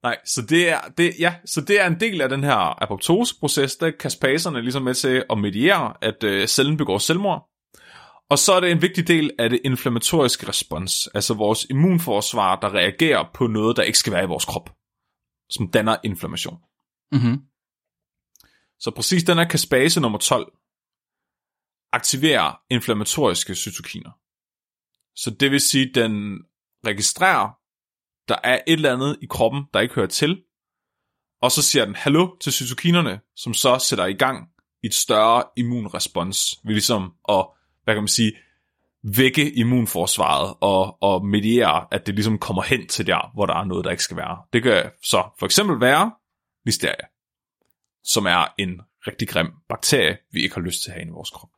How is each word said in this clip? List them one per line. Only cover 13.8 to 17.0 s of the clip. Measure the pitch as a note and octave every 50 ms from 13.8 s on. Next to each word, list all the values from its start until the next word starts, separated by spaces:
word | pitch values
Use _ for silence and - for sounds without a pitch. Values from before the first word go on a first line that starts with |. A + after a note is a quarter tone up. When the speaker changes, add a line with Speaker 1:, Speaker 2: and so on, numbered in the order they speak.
| -
Speaker 1:
ikke | - A2 -
skal | - - G2+
være | F2 F#2+
i |
vores | F#2 E2+ C2+ -
krop, | - - - - - - _ _ _ _ _ _ _ _ _ _ _ _ _ _ _
som | - - A2+ F2
danner | - A2 G#2+ A2 A2 - -
inflammation. | A2+ G2 - - D#2+ E2+ - - - - - _ _ _ _ _ _ _ _